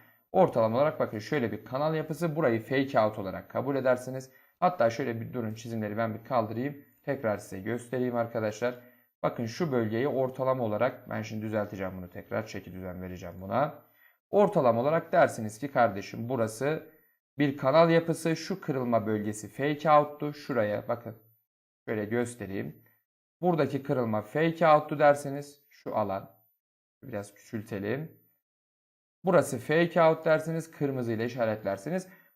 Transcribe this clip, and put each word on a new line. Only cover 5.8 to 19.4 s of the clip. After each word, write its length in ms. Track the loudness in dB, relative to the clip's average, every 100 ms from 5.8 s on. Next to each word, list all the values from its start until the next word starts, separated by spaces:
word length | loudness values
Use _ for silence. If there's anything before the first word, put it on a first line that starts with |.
| -4 -2
ben 180 | -2
bir 100 | -4
kaldırayım. 520 | -2 0 0 -2 -4 -6 -18 _
Tekrar 340 | -6 -2 -2 -2
size 220 | -6 -8
göstereyim 560 | -6 -6 -4 -2 -2 0
arkadaşlar. 580 | -2 -2 -4 -2 -4 -4 -18 _ _ -6
Bakın 240 | -4 -4 -6
şu 260 | -4 0
bölgeyi 360 | 0 0 0 0
ortalama 560 | 0 -2 -2 -2 0
olarak, 460 | 0 0 0 -2 -8
ben 120 | -8
şimdi 240 | -6 -8 -4
düzelteceğim 460 | -2 -4 -6 -8 -8
bunu 120 | -12
tekrar. 360 | -14 -6 -6 -6
Çeki 260 | -10 -12
düzen 300 | -10 -10 -10
vereceğim 320 | -10 -10 -12 -12
buna. 340 | -4 -2 -2 -4 _ _ _ _ 0
Ortalama 500 | 4 4 4 4 4
olarak 320 | 2 0 2
dersiniz 460 | 4 4 2 -8 -8
ki 100 | -2
kardeşim 600 | 2 2 2 -10 -10 -4
burası 540 | -2 -2 -2 -4 -4 -8 _ _ _ _ 0
bir 180 | 0 2
kanal 340 | 4 6 8
yapısı. 460 | 6 2 -2 -2 -2
Şu 240 | -4 -6
kırılma 460 | -4 -2 2 0 2
bölgesi 420 | -2 -2 -6